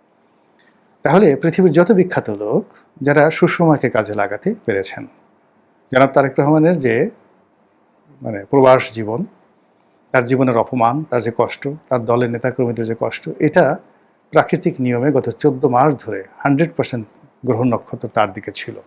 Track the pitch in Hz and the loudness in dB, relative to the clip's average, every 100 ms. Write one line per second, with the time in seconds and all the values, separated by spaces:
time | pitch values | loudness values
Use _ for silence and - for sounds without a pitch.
0 | _ _ _ _ _ _ _ _ _ _ | _ _ _ _ _ _ _ _ _ _
1 | 139 180 190 135 165 175 185 156 175 185 | 2 4 4 2 0 2 4 4 4 2
2 | 180 139 - 101 104 135 - _ _ _ | 2 -2 -6 -6 -4 -4 -4 _ _ _
3 | 135 147 151 - 180 - 165 147 120 113 | 0 4 2 2 0 2 2 2 0 -2
4 | 104 104 98 104 190 226 - 98 95 - | -2 -4 -4 -4 -6 -4 -4 -4 -6 -12
5 | - _ _ _ _ _ _ _ _ 127 | -16 _ _ _ _ _ _ _ _ 2
6 | 131 143 135 156 143 156 160 170 127 113 | 4 4 2 0 2 4 2 2 0 0
7 | 208 - _ _ _ _ _ _ _ _ | -2 -6 _ _ _ _ _ _ _ _
8 | _ _ 120 101 98 139 127 170 - 113 | _ _ -12 -10 -2 4 6 4 2 -8
9 | 104 123 202 _ _ _ _ _ _ _ | -6 -6 -8 _ _ _ _ _ _ _
10 | _ 131 120 131 131 117 104 127 117 143 | _ -2 0 0 2 0 0 0 0 0
11 | 156 123 113 - 113 - 139 151 _ 127 | -4 -4 -2 -2 -4 -4 -10 -10 _ -4
12 | 117 120 120 117 131 120 127 113 113 - | 0 0 0 -2 -4 -2 -4 -4 -6 -6
13 | 113 - 160 - 156 175 139 180 - _ | -6 -8 -12 -4 0 2 2 0 -10 _
14 | _ _ _ 151 - 165 180 - 127 120 | _ _ _ 0 2 -2 -2 -2 -2 0
15 | 143 135 117 - 147 127 131 123 151 131 | 0 0 -2 -2 -2 0 0 2 2 0
16 | - 98 95 - 143 139 165 156 120 120 | -8 -10 -12 -6 -2 0 0 -2 -6 -8
17 | 107 _ _ _ 123 113 127 110 - 120 | -12 _ _ _ -4 -2 0 -2 -6 -12
18 | 113 113 104 101 104 - - 101 | -6 -2 -2 -4 -12 -12 -14 -16